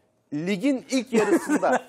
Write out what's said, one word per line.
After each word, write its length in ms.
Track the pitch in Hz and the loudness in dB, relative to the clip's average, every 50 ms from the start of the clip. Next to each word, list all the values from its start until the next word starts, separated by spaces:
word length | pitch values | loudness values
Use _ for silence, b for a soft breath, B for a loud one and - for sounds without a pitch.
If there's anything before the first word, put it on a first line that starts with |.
| _ _ _ _ _ _ 143 | _ _ _ _ _ _ -8
Ligin 520 | 147 165 185 208 180 202 277 277 247 - - | -6 -4 -2 -2 0 0 0 0 -2 -4 -4
ilk 240 | 254 269 220 - 233 | -4 -4 -2 0 0
yarısında 720 | 214 208 196 262 294 - - 196 - 170 160 254 - - | 2 2 2 2 0 0 0 -2 0 2 0 0 0 -2